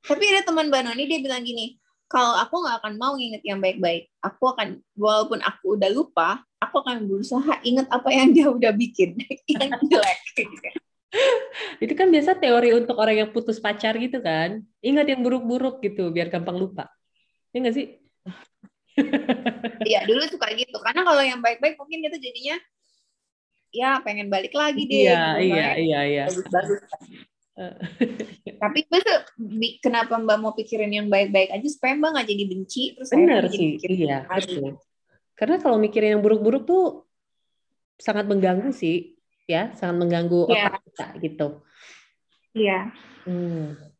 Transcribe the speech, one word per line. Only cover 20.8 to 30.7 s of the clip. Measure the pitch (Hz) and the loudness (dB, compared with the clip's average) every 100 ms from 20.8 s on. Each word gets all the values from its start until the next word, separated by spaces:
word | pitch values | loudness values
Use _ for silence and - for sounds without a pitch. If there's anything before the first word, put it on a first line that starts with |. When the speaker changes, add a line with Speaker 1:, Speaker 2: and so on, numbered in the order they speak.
| 220 277 | -4 0
Speaker 1:
kalau | 359 294 | 4 4
yang | 269 247 | 4 0
baik-baik | 233 233 285 311 | -2 0 -2 -2
mungkin | 285 320 | -12 -8
kita | 302 311 | -8 -8
jadinya, | 254 240 269 330 _ _ _ _ _ _ _ _ _ _ _ | -14 -12 -8 -10 _ _ _ _ _ _ _ _ _ _ _
ya | 226 254 269 | -4 0 0
pengen | 226 208 202 | -2 -8 -4
balik | 196 190 | -4 -2
lagi | 277 302 285 | -2 0 -2
deh, | - 269 - | -2 4 6
Speaker 2:
Iya, | - 160 156 | 6 4 2
Speaker 1:
gitu. | 185 | 2
Speaker 2:
iya, | 170 | 2
Speaker 1:
Soalnya | 147 143 | 0 0
Speaker 2:
iya, | 160 147 | 0 0
iya. | 143 143 139 | 0 0 -2
Speaker 1:
bagus-bagus. | 180 185 180 185 202 - - - - - _ _ - | -4 -2 -2 0 -4 -6 -18 -18 -20 -20 _ _ -14
Speaker 2:
Eh. | 180 - 180 - 233 - | -14 -12 -14 -4 -4 -4
<laughs> | - - - - | -14 -14 -18 -6
Speaker 1:
Tapi | 208 302 | -2 -2
itu | 311 349 403 339 - - | 2 2 4 0 -2 -14
bi-, | 220 220 226 - | -10 -4 -6 -2
kenapa | 247 233 233 233 | 0 0 0 -2
Mbak | 220 214 | 2 2
mau | 220 | 0
pikirin | 220 220 | -6 -6